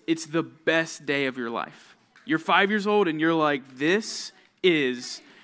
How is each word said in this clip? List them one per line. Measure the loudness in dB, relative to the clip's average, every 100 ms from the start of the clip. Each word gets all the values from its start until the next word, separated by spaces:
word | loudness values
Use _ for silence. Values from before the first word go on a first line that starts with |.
| -4
it's | -4 -2
the | -4
best | -4 -4 0 0 0 -6 -4
day | -2 -2
of | -4
your | -6
life. | -6 -8 -12 -20 -20 _ _
You're | -4 -2
five | 2 2 4
years | 2 2
old | 2 2
and | 2
you're | 2
like, | 2 2 0 -6 -4
"This | 0 0 -2 -8 -12 -16 _ _
is | 2 4 2 -2 -8 -12 -16 -20